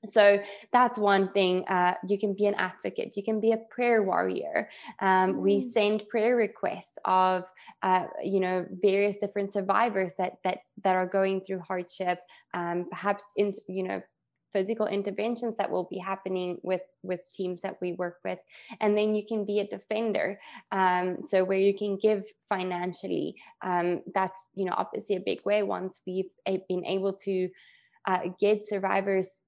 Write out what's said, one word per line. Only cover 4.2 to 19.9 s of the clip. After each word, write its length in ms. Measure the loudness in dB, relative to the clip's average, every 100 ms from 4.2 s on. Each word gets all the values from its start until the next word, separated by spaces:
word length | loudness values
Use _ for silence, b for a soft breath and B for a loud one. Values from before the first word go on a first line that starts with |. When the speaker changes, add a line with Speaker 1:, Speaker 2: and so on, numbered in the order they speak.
| 0 -2 -4 -4 -4 B B B
Speaker 1:
Um, 400 | 2 4 4 2
we 160 | 2 2
Speaker 2:
Mm. 120 | 0
Speaker 1:
send 340 | 0 2 0 -4
prayer 300 | 0 2 2
requests 600 | 0 -2 -6 -6 -14 -8
of, 400 | 0 4 4 2 -4 B B B
uh, 220 | 2 2 0 -6
you 160 | -2 0
know, 260 | 2 -2 -4 0
various 360 | 2 4 2 0
different 340 | -4 -4 -4
survivors 600 | -4 2 2 4 0 -4 -2
that, 200 | -4 -2 -4
that, 140 | -4 _ -2 2
that 100 | 2
are 100 | 2
going 360 | 2 2 0
through 180 | -4 -8
hardship, 600 | -4 -6 -6 -6 -4 -4 -6 B B
um, 320 | -6 -4 -4 -4
perhaps 360 | -4 -2 -2 -4 -2
in, 160 | -2 -2 -8
you 160 | -6
know, 180 | -4 -6 -8 _ _ _ _
physical 340 | -4 -2 -2 -2
interventions 680 | -2 -4 -4 -4 -4 -6 -4
that 120 | -2
will 140 | -2 -4
be 60 | -8
happening 600 | -6 -6 -4 -4 -4 -6
with, 180 | -4 -4 -4 _
with 180 | -8 -8 -8 -6
teams 240 | -6 -4
that 140 | -8 -6
we 100 | -6
work 280 | -4 -6 -6
with. 160 | -8 -8 _ B B -2
And 180 | 2 2
then 180 | 2 0
you 100 | -2
can 160 | -4
be 160 | 0 -2
a 80 | -2
defender. 720 | -8 _